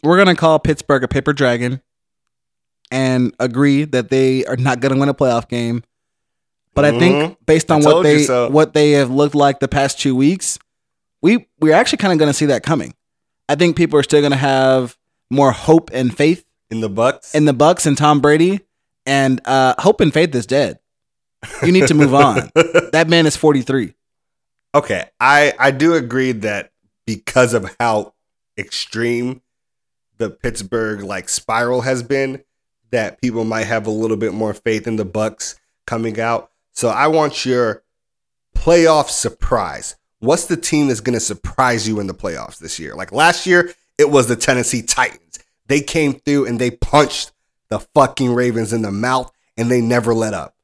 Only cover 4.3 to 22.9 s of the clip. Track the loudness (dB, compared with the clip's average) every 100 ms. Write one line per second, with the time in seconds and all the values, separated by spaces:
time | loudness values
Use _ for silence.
4.3 | 0 -2 -2 -2 0 0 0 0 0 0
5.3 | 0 -4 -6 -4 -6 -10 _ _ _ _
6.3 | _ _ _ _ 0 0 4 2 2 -2
7.3 | -6 2 2 4 2 4 4 4 2 2
8.3 | 0 2 2 2 2 4 4 2 2 0
9.3 | 2 2 2 -2 0 -2 -2 -2 2 2
10.3 | 0 -6 -10 _ _ _ _ _ _ 0
11.3 | 0 -2 _ 2 4 4 0 0 2 2
12.3 | 2 0 0 0 -4 -4 -14 _ _ _
13.3 | _ _ 0 0 2 0 2 2 2 2
14.3 | 0 0 2 2 2 0 -10 _ _ _
15.3 | 2 2 2 4 4 4 -4 -4 0 0
16.3 | 0 _ _ _ -6 -6 0 0 -2 -4
17.3 | 0 2 4 2 2 0 2 2 4 4
18.3 | 4 2 0 _ _ _ _ -4 0 0
19.3 | -2 0 2 2 2 2 2 2 2 0
20.3 | -2 -2 -2 -2 -6 _ _ _ _ _
21.3 | _ -20 -4 2 4 4 4 4 4 4
22.3 | 2 -2 0 2 0 0